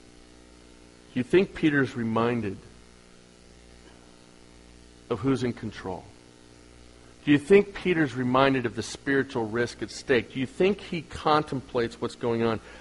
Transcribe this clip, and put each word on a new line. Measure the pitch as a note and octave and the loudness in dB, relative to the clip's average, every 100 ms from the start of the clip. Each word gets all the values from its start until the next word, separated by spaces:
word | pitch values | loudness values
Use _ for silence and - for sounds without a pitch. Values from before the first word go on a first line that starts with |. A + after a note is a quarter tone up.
| A#1+ A#1+ A#1+ - - - - - - - - | -20 -20 -20 -20 -20 -20 -20 -20 -20 -20 -10
Do | B2+ | -6
you | |
think | B2 F3 G3 - | 2 2 2 0
Peter's | D#3 C#3+ A#2+ A#2+ | 0 2 0 -2
reminded | A2+ A2+ A#2 A#2+ G#2 F#2+ - - - - - - - - - - - - - - - - - - - - - - - - - | -2 0 0 -2 -4 -8 -16 -20 -20 -20 -20 -20 -20 -20 -20 -20 -20 -20 -20 -20 -20 -20 -20 -20 -20 -20 -20 -20 -20 -14 -8
of | A#2+ | -4
who's | C3+ B2 | -2 0
in | B2 | -2
control? | - G#2+ - F#2+ E2+ - - - - - - - - - - - - | -6 -10 -10 -10 -10 -12 -20 -20 -20 -20 -20 -20 -20 -20 -20 -20 -4
Do | C#3+ | 2
you | C#3+ | 4
think | - G3 G3+ | 6 6 4
Peter's | - F#3 D#3+ C#3+ | -2 0 0 0
reminded | B2+ B2 B2+ C3+ C3 A#2 | -2 0 4 4 2 -2
of | G#2+ | -4
the | |
spiritual | - - C#3+ C3+ C3 B2 G#2+ | -8 -8 -2 0 0 -4 -2
risk | A#2 A#2+ - | -2 -2 -6
at | G#2+ | -12
stake? | - - B2 - | -6 0 0 0
Do | F3 | -4
you | D#3+ | -4
think | - F#3 G3+ | 0 0 0
he | - E3+ | -4 -10
contemplates | - - D#3+ D3+ - C3 - B2 A#2 - | -8 -4 2 2 2 -6 -4 -2 -2 -4
what's | D#3+ | -10
going | - B2 A#2 | -4 -2 0
on? | A#2 G#2+ - - | 0 -2 -6 -20